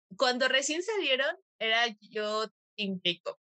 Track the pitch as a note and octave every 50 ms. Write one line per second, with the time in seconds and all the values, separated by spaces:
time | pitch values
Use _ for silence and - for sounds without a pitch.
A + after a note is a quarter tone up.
0 | _ _ F#3+ - C4 B3 B3 B3 C4 C4 C4 C4+ C#4 D4 D4+ E4+ F4+ - A4 G4+
1 | E4 C#4 C4 B3+ C4 D4+ F4+ - _ _ _ - A3 A3 A3 A#3 A#3+ A#3 G#3 -
2 | G#3 G3 - G#3+ G#3+ G#3+ G#3+ G#3+ A3 G#3 - _ _ _ _ - G#3 F#3+ F#3+ F#3
3 | - F3+ F3 - - - - - _ _ _